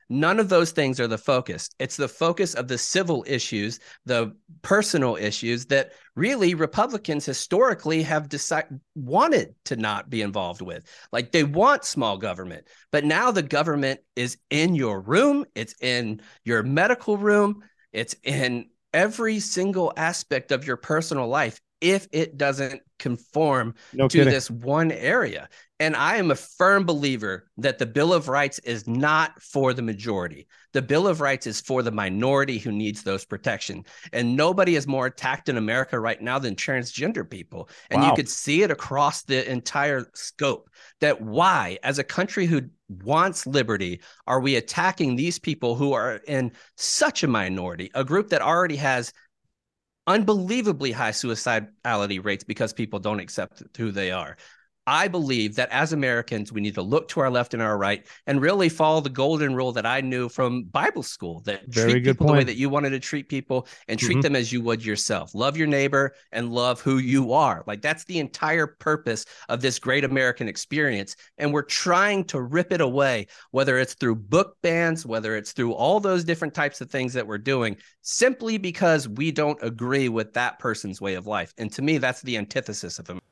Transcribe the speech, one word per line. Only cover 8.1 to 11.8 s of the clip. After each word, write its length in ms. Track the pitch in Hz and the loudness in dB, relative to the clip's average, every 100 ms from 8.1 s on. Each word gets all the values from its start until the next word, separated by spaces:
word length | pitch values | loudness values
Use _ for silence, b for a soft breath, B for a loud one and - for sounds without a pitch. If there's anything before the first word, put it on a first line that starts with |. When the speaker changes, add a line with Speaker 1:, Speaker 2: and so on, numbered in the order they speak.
| 156 147 | -2 -2
Speaker 1:
deci-, 520 | 143 - 160 - 131 - - | -6 -4 -2 -4 -10 -14 -12
wanted 580 | 127 185 320 247 - - - | 0 2 4 4 0 -8 -8
to 100 | 120 | -4
not 340 | 110 101 - | -2 -2 -4
be 120 | 117 | -4
involved 380 | 104 98 90 87 | -2 -2 -4 -6
with. 240 | 92 82 - B B | -10 -12 -14 B B
Like, 180 | 117 123 | -6 0
they 140 | 170 | 2
want 400 | 143 151 240 190 | 2 4 4 4